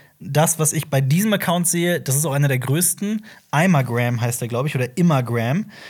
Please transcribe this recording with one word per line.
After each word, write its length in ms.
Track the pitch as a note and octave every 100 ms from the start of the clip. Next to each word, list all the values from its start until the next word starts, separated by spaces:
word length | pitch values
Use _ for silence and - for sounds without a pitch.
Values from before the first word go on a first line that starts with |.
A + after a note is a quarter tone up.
| - _
das, 380 | F#2 C#3 E3+ -
was 140 | D3+
ich 160 | D#3 D3
bei 100 | C3+
diesem 320 | C3+ E3 G#3+
Account 360 | G3 F#3 F3 E3+
sehe, 320 | F3 F3 E3+
das 160 | C3 C3+
ist 100 | D#3
auch 60 |
einer 160 | C#3 C#3+
der 100 | B2+
größten. 680 | A#2+ D3 F3+ - G3+ G#3+ - - _
Imagram 680 | C#3+ F#3 D3+ B2 A#2 A#2+ A#2+
heißt 200 | A#2+ A#2
der, 80 | A#2
glaub 180 | A#2 D3
ich, 80 |
oder 220 | C3+ B2 -
Imagram. 680 | F3 C#3 A#2+ A#2+ A2+ E3+ G#3+ - -